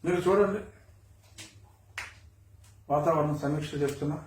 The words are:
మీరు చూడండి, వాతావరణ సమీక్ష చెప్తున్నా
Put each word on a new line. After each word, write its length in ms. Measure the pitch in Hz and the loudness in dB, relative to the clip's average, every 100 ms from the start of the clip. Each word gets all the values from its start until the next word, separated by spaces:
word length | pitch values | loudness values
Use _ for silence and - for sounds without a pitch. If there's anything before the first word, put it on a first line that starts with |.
| 165 | 0
మీరు 160 | 180 | 2
చూడండి, 380 | 180 196 196 208 - - - - - - - - - - - - _ - - - - _ - - - - - | 4 4 4 0 -8 -20 -20 -20 -20 -20 -20 -20 -20 -20 -20 -20 _ -16 -16 -18 -20 _ -20 -20 -20 -20 -2
వాతావరణ 460 | 147 156 160 147 139 | 2 4 2 2 0
సమీక్ష 380 | 139 151 - | -2 -4 -4
చెప్తున్నా 500 | 143 143 - 147 147 | -2 -2 -2 -4 -6